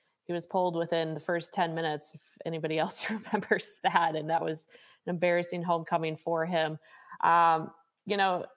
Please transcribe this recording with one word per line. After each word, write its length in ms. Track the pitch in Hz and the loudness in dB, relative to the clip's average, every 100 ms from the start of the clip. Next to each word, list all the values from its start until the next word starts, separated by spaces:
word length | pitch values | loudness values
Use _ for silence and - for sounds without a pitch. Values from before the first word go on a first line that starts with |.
| - - - | -20 -18 -6
he 80 | |
was 100 | 170 | -6
pulled 320 | 165 190 180 165 | -2 0 0 0
within 380 | 165 165 160 | -2 -2 -2
the 60 | 151 | -4
first 340 | - 170 - | -4 -4 -2
ten 200 | - 170 | -2 -2
minutes, 380 | 165 160 151 - | -2 -4 -4 -8
if 60 | - - - | -14 -20 -12
anybody 340 | 165 165 156 156 | -8 -4 -2 0
<laughs> 60 | |
else 260 | 185 - - | 2 0 0
remembers 680 | 214 - 202 - 190 - - | -4 -2 -4 0 0 0 0
that. 320 | 190 175 165 | 2 2 2
And 140 | 156 151 | 0 -2
that 140 | 165 | 0
was 240 | 165 156 - - - _ - | 0 -4 -8 -18 -20 _ -6
an 80 | |
embarrassing 480 | 175 175 175 175 180 | 0 2 2 0 -2
homecoming 540 | 175 170 160 170 160 156 | 0 -2 0 -2 0 -4
for 280 | 170 165 | -2 -2
him. 340 | 165 170 160 156 - - - - | 0 0 0 -4 -12 -20 -20 0
Um, 460 | 165 170 165 160 - - _ _ | 4 6 6 4 -2 -12 _ _
you 140 | - 202 | -4 0
know 260 | 190 175 - | 2 0 -4